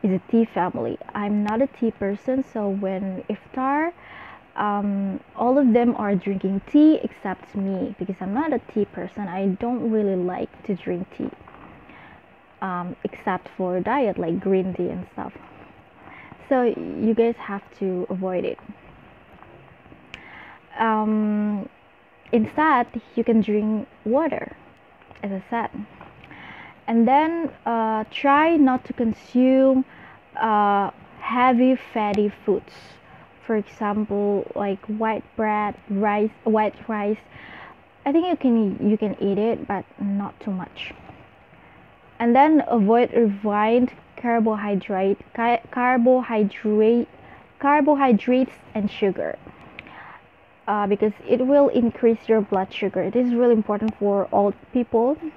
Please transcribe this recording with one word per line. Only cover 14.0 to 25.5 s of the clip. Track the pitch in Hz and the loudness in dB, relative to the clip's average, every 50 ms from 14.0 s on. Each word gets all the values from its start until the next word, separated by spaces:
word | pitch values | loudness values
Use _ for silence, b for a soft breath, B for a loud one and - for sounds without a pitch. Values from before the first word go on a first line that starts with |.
| 269 208 180 - | 0 0 -2 -4
like | 180 165 170 190 | -4 -4 -4 -2
green | - 196 190 190 185 185 175 | 0 0 0 0 0 -2 -4
tea | - 180 - | -4 -6 -6
and | - 180 185 - - | -6 -8 -12 -12 -12
stuff. | - - - - - - - - - - - - - - _ _ B B B B B B B B - - - | -12 -12 -12 -14 -18 -20 -20 -20 -20 -20 -20 -20 -20 -20 _ _ B B B B B B B B -20 -4 -2
So | 277 254 247 | 0 2 2
you | 233 - - 82 85 82 78 - 220 220 | 0 0 -2 -6 -8 -6 -2 0 0 2
guys | 220 226 233 233 - | 2 2 0 0 -4
have | - - 202 196 - - - - | -10 -12 -12 -12 -12 -16 -12 -6
to | 202 190 185 180 175 - | -6 -4 -4 -4 -6 -6
avoid | - 185 190 185 185 180 - | -6 -6 -6 -4 -4 -4 -4
it. | - - - - - 208 - - - - - - - - - - _ - - - - - - - - - _ - - - - - - B B B B B B B B B B B _ - - | -6 -8 -10 -14 -20 -20 -20 -20 -20 -20 -20 -20 -20 -20 -20 -20 _ -20 -20 -20 -20 -20 -20 -20 -20 -20 _ -20 -20 -20 -20 -20 -20 B B B B B B B B B B B _ -6 -2
Um, | 226 226 220 214 214 214 214 214 214 208 208 208 208 208 208 202 - - _ _ _ _ _ _ _ _ _ _ _ - - | 0 0 0 0 0 0 0 0 0 0 0 0 -2 -2 -4 -4 -8 -10 _ _ _ _ _ _ _ _ _ _ _ 0 0
instead, | 240 220 - - - 302 320 294 247 240 - - 233 - - - | 0 0 0 0 0 2 2 2 2 0 -2 -6 -12 -12 -8 -4
you | - 226 | -4 0
can | - 226 226 | 2 2 2
drink | 202 - 208 214 208 214 220 208 - - - - _ | 2 2 0 -2 0 0 -2 -4 -6 -8 -16 -10 _
water, | 214 233 277 330 302 - - - - - - - - - _ _ _ - _ - - - - - | 0 0 0 0 0 -4 -6 -8 -10 -16 -20 -20 -20 -20 _ _ _ -20 _ -20 -20 -18 -12 -8
as | 202 | -8
I | 196 190 - | -8 -8 -8
said. | - | -6